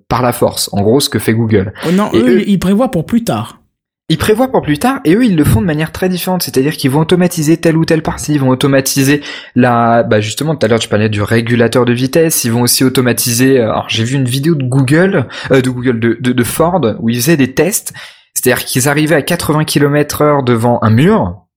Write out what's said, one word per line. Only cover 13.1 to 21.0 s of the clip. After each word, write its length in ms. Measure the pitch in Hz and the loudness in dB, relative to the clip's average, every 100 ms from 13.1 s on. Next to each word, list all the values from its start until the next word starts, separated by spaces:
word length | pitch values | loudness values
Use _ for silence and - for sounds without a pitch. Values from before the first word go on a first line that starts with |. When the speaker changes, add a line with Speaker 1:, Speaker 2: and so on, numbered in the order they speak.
| 117 120 117 131 131 | 0 -2 0 2 2
Speaker 1:
euh, 60 | 110 | 2
alors 200 | - - | -2 -4
j'ai 160 | 110 | -4
vu 120 | 113 139 | -2 -2
une 100 | 127 | -2
vidéo 280 | 135 151 156 | -2 0 0
de 80 | |
Google, 640 | 127 135 127 156 196 185 - - - | 0 0 2 2 2 0 -4 -8 -2
euh, 100 | 135 | 0
de 80 | 127 | 0
Google, 300 | 123 123 113 | -2 -2 0
de, 180 | 117 - | 0 0
de, 120 | 123 | -2
de 120 | 123 | 0
Ford, 380 | 117 - 165 185 117 98 | -2 0 0 0 -2 -2
où 100 | 113 | -4
ils 80 | 120 | -2
faisaient 200 | 123 135 | 0 2
des 160 | 127 | 0
tests, 400 | - - - - - - - _ | 0 -2 -2 -8 -16 -20 -20 _
c'est-à-dire 320 | - 127 117 - | -4 -2 -2 -2
qu'ils 240 | 131 135 | -2 0
arrivaient 240 | 143 151 | 0 2
à 80 | 160 | 0
quatre-vingts 420 | - 170 - 151 | 0 -2 -2 -2
kilomètres 600 | 151 147 143 147 147 - | 0 0 2 2 0 0
heure 180 | 151 143 | 2 2
devant 380 | 123 117 120 120 | 2 0 2 0
un 80 | 110 | 2
mur, 560 | 110 | 4